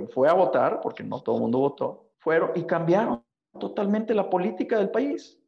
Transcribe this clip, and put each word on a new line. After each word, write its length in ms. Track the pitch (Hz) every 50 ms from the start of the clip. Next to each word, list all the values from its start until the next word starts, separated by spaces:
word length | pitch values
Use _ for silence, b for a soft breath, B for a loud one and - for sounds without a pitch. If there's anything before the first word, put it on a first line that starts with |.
| 101 -
fue 200 | - 127 131 156
a 60 | 170
votar, 440 | 190 180 - - 127 123 156 220 -
porque 200 | - - - -
no 200 | - 104 104 -
todo 140 | - 110 113
el 40 | 117
mundo 200 | 117 113 117 131
votó, 500 | 139 139 139 - 131 123 - - _ _ _ _
fueron 320 | - 160 160 165 185 - -
y 100 | 175 165
cambiaron 600 | - 180 165 165 165 175 202 233 - - - _ _ _ _ _ _ - -
totalmente 540 | - - - 220 208 196 208 220 226 220
la 160 | 233 208 185 -
política 480 | 185 180 175 214 208 - - - 240
del 140 | 220 240 233
país. 500 | - 226 277 285 339 - - - _ _ _